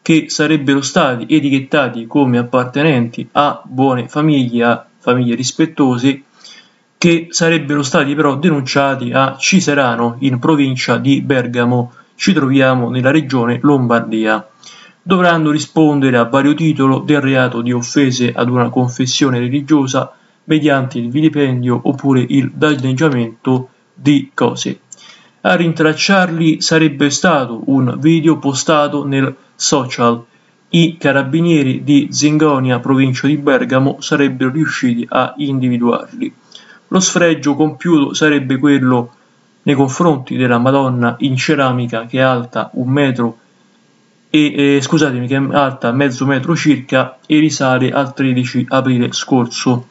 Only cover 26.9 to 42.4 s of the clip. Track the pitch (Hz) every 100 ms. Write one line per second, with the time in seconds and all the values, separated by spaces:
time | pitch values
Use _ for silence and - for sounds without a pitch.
26.9 | 135 143 139 185 156 123 113 - 135 127
27.9 | 123 143 165 156 151 139 135 - 156 147
28.9 | 143 143 139 135 131 _ _ - 147 123
29.9 | - 120 117 - _ _ _ _ 165 160
30.9 | 165 147 139 131 160 175 165 131 127 135
31.9 | 143 - - 151 151 156 135 131 123 120
32.9 | 135 135 127 135 147 143 131 123 131 135
33.9 | - - 147 139 127 131 139 147 - 127
34.9 | 117 120 127 127 - 143 135 127 120 120
35.9 | - - - - - _ - - - _
36.9 | 185 185 185 170 151 139 143 156 135 175
37.9 | 160 139 - 156 147 131 131 143 139 127
38.9 | 123 120 _ _ _ _ _ - 139 135
39.9 | 127 175 139 127 123 127 120 127 139 131
40.9 | 123 120 120 139 127 - 151 131 123 117
41.9 | 117 117 131 131 123